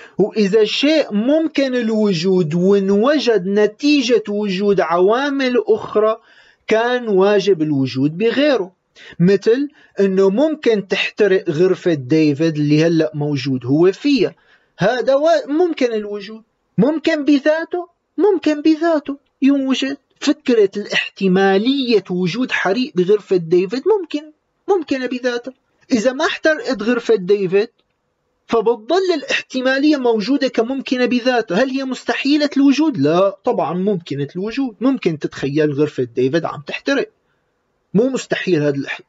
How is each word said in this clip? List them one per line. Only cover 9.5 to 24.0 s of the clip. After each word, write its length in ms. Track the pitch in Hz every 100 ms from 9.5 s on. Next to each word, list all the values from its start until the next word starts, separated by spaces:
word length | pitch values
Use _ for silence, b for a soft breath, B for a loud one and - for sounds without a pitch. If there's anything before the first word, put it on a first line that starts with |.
| 247 285 b b -
إنه 300 | 196 190 196
ممكن 580 | 202 311 294 240 214 190
تحترق 600 | 185 - - 208 190 -
غرفة 440 | 151 185 175 180
ديفيد 600 | 156 123 160 156 139 165 151
اللي 300 | 147 151 165
هلأ 260 | 165 151
موجود 520 | 147 147 143 135 127 120
هو 260 | 147 180
فيها، 440 | 190 294 269 147 - b b b b
هذا 380 | 185 247 233 277
وا-، 320 | 311 311 254
ممكن 460 | 302 359 302 247
الوجود. 480 | 220 208 202 208 220 _ _ _ -
ممكن 480 | 247 320 - 320 285
بذاته، 600 | 285 302 311 330 359 339 _ _ -
ممكن 440 | 392 359 302 294
بذاته 560 | 311 311 339 311 277 277 _ -
ينوجد. 560 | 269 277 262 254 269 277 _ -
فكرة 500 | - 294 - 233 196 208
الاحتمالية 1300 | 202 196 - - 190 185 196 196 233 277 240 208 185
وجود 420 | 180 180 208 254
حريق 420 | - 180 220 254 175
بغرفة 400 | 180 208 - 190
ديفيد 480 | 165 175 190 247 359
ممكن، 320 | 427